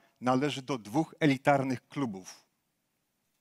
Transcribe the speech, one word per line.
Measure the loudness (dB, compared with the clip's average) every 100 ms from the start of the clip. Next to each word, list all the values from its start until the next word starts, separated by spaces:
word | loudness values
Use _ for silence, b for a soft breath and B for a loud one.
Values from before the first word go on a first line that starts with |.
| b b
należy | 0 2 0 -4
do | -6 -8
dwóch | -4 -2 -2 0
elitarnych | 2 4 2 2 0 -6 -8
klubów. | -6 -6 -6 -14 -20 _ _ _ _ _ _ _ _ _ _